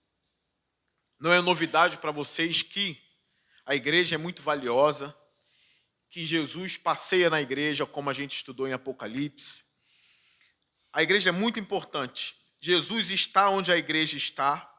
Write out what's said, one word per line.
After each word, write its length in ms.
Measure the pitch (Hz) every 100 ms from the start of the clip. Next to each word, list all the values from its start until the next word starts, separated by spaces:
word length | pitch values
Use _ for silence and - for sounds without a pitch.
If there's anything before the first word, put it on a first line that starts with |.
| _ _ _ _ _ _ _ _ _ _ _ -
não 140 | 151
é 80 | 180
novidade 560 | 175 175 165 156 175 170
para 120 | 156
vocês 520 | 147 139 - 165 160
que 420 | - 196 196 143 _ _ _ _ _ _ -
a 60 |
igreja 400 | 143 131 165 170
é 40 | 160
muito 240 | 165 175
valiosa, 720 | 151 147 123 123 147 139 143 - _ _ _ _ _ _ _ _ _
que 160 | 175
Jesus 520 | 160 160 143 160 185 -
passeia 520 | 170 147 - 185 175
na 140 | 156
igreja, 420 | 135 135 151 143
como 240 | 143 - 143
a 40 |
gente 240 | 131 143 -
estudou 320 | - 123 135
em 40 |
Apocalipse. 920 | 131 135 127 107 123 147 - - - _ _ _ _ _ _ _ _ _ _ _ _ _
A 100 | 147
igreja 280 | 160 202 185
é 20 |
muito 260 | 175 226 226
importante. 800 | 190 196 - 147 127 - - - _ _
Jesus 500 | 156 180 147 226 175
está 400 | 190 - 190 202
onde 220 | 196 175
a 40 | 170
igreja 400 | 151 156 151 147
está. 560 | - - 139 160 -